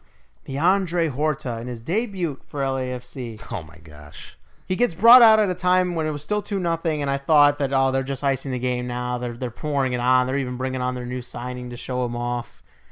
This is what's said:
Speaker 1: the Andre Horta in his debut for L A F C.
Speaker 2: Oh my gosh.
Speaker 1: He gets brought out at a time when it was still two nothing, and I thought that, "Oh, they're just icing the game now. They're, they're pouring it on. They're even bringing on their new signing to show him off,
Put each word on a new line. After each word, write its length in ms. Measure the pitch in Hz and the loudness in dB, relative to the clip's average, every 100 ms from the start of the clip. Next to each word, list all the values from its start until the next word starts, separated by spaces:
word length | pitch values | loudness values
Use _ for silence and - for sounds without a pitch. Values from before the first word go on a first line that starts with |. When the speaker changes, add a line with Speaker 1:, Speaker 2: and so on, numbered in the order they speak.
| - - - - - | -20 -20 -20 -14 -6
Speaker 1:
the 120 | 135 | 0
Andre 480 | 170 196 175 175 160 | 2 2 2 0 0
Horta 520 | 127 156 143 131 113 | 2 0 0 -4 -4
in 80 | 123 | -4
his 140 | 117 | -6
debut 580 | 117 208 240 196 165 135 - | -2 -2 -2 -2 -2 -2 -6
for 160 | 147 | -2
L 160 | 135 135 | 0 0
A 140 | 127 | -2
F 120 | 127 | -4
C. 360 | - 135 120 107 - | -6 -6 -6 -6 -4
Speaker 2:
Oh 140 | 101 | -4
my 140 | 78 78 | -6 -10
gosh. 600 | 80 76 73 - - - - - - | -10 -10 -10 -8 -10 -12 -18 -18 -4
Speaker 1:
He 80 | 185 | 0
gets 180 | 233 | 2
brought 280 | 165 226 247 | 4 8 8
out 180 | 226 220 | 8 6
at 100 | 196 | 2
a 60 | 180 | 0
time 400 | 185 185 180 165 | 2 2 2 0
when 100 | 156 | -2
it 60 | |
was 100 | 147 | -2
still 200 | - 208 | -2 -4
two 180 | - 196 | -2 -2
nothing, 420 | 175 165 165 151 | 0 0 0 0
and 80 | 139 | 0
I 80 | 139 | -2
thought 400 | - 151 147 139 | 4 6 6 4
that, 160 | 135 | 0
"Oh, 180 | 135 135 | 2 2
they're 120 | 135 | 2
just 200 | 131 135 | -2 -2
icing 280 | 139 135 135 | -2 -2 -2
the 80 | 127 | -2
game 260 | 127 123 123 | 0 -2 -2
now. 320 | 123 123 123 | -2 -2 -2
They're, 180 | 120 117 | -2 -4
they're 120 | 123 | -6
pouring 440 | - 151 143 131 | -2 0 0 0
it 60 | 123 | 2
on. 280 | 123 127 127 | 4 4 4
They're 100 | 139 | 0
even 200 | 127 123 | -2 -2
bringing 240 | 131 127 | -2 0
on 120 | 127 | -2
their 120 | 127 123 | -2 -2
new 160 | 127 | -4
signing 480 | - 123 127 127 123 | -4 -6 -6 -6 -6
to 60 | 120 | -8
show 280 | - 127 120 | -4 -2 0
him 100 | 120 | -2
off, 460 | 120 123 - - - - - | -2 -2 -4 -14 -20 -20 -20